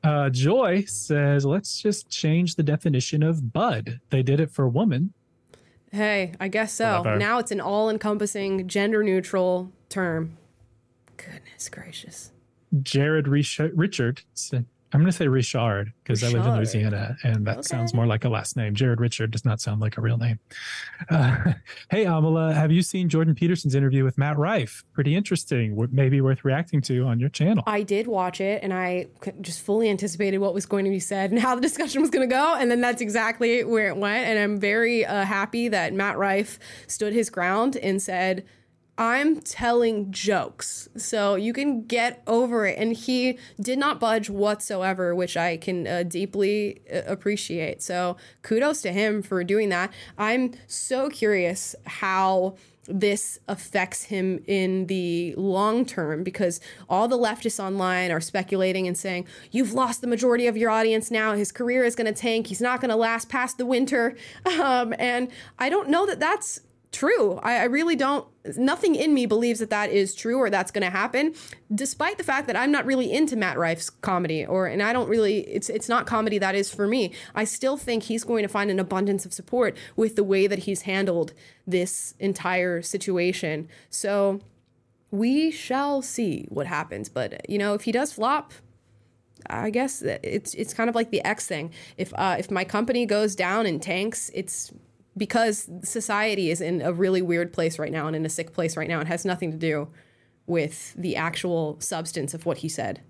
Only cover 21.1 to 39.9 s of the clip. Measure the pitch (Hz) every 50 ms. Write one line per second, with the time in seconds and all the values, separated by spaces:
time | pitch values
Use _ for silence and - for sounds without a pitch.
21.1 | 160 160 131 127 123 - - 175 - - - - - - - _ - 208 214 180
22.1 | 165 160 156 160 160 165 160 160 156 156 156 156 160 175 175 - - 185 180 170
23.1 | 143 160 160 160 151 - 175 170 180 165 - 147 131 139 139 135 131 139 131 131
24.1 | 127 - 139 147 151 147 147 180 220 196 123 107 - - - _ _ - 139 143
25.1 | 151 190 202 - 185 160 - - - 123 113 107 104 104 113 131 131 135 139 131
26.1 | 135 139 131 135 131 - - 139 131 147 170 - - 143 127 - 131 123 127 131
27.1 | 117 117 123 147 - - 151 180 220 196 - 214 214 208 208 190 202 202 226 240
28.1 | 220 190 180 180 175 - 190 196 208 - - 196 190 185 185 180 180 180 - -
29.1 | - - - 196 - - 190 175 165 - - - 202 220 233 214 202 185 196 208
30.1 | 165 165 208 196 190 190 196 196 175 202 - - - 196 196 196 196 190 - -
31.1 | 202 196 190 196 208 240 220 254 247 247 247 311 - - 339 262 - 269 302 302
32.1 | - 359 262 247 254 262 285 320 339 247 269 240 240 240 247 247 240 240 247 208
33.1 | 208 233 220 220 226 - 240 233 233 247 - - 233 220 214 196 151 196 202 202
34.1 | 208 240 262 - 220 214 202 202 208 202 196 202 208 226 233 233 240 233 214 -
35.1 | 196 202 196 190 208 196 196 196 - 233 233 240 214 190 165 - - 190 196 202
36.1 | - 139 196 196 190 196 208 - - - - - - - - - - - 214 214
37.1 | 208 233 220 208 - 190 175 180 190 208 226 269 262 247 - 196 190 196 190 -
38.1 | 185 180 185 185 190 185 190 - - _ _ _ _ _ _ _ _ - 226 226
39.1 | 233 262 285 311 320 302 - - - - 247 240 240 240 240 226